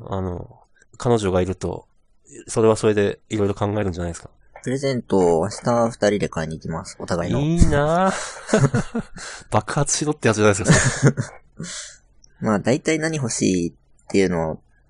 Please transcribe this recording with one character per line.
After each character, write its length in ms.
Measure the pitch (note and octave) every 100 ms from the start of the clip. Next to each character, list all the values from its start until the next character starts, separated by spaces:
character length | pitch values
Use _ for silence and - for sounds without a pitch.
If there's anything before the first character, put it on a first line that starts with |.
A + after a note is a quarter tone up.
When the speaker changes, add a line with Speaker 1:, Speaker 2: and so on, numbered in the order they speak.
| A2+
Speaker 1:
あ 140 | F#2+
の、 400 | F#2 F2 - - _ _ _ -
彼 200 | A#2+ A#2+
女 140 | G2
が 100 | F2+
い 40 | F2+
る 100 | F#2
と、 320 | F2 F2+ - _ _ _ _ - -
そ 140 | B2
れ 80 | A2
は 60 | A2
そ 100 | A2
れ 60 |
で 260 | G#2 G2+ - -
色 160 | G#2+ G2+
々 60 |
考 140 | G2+ G#2 G#2+
え 40 |
る 60 | G2
ん 40 |
じ 60 | F2
ゃ 40 |
な 60 | E2+
い 20 |
で 40 | E2+
す 60 |
か。 80 | - _ _ -
Speaker 2:
プ 60 | C3
レ 80 | C3+
ゼ 160 | C#3
ン 80 | B2
ト 380 | - F#2+ F2 E2
を 40 |
明 60 | G2
日 400 | - B2 A#2 A#2
二 20 |
人 280 | A#2 G#2 G2+
で 100 | D#2
買 160 | E2 D#2+
い 20 |
に 100 | D#2+
行 40 |
き 80 | -
ま 160 | D#2+ -
す。 100 | -
お 60 | -
互 240 | E2+ -
い 40 |
の。 60 | -
Speaker 1:
い 180 | D3+ E3+
い 80 | E3+
な 460 | D3 D3 E3+ F#3+
ぁ。 920 | - - - - G#3+ C#3 A3+ - A#3 - - - - -
<laughs> 0 |
爆 220 | A2 -
発 240 | D3+ C#3+ -
し 80 | D3+
ろ 80 |
っ 20 | D3+
て 140 | A#2+
や 40 |
つ 40 | G#2+
じ 60 |
ゃ 20 | G#2
な 60 |
い 20 | G2
で 80 |
す 80 | -
か、 20 |
そ 320 | B2 C3 - -
れ。 80 | -
Speaker 2:
<laughs> 80 | - - _ - - - - - _ _ _ -
ま 160 | - G#2
あ、 40 |
大 220 | - D3
体 180 | - D#3
何 180 | D#3 D#3
欲 120 | A#2
し 380 | - G#2+ F2+ E2+
い 20 |
っ 40 | - _ _ -
て 80 | G2+
い 80 | F#2
う 40 |
の 220 | F2 D#2+
を、 100 | - _ _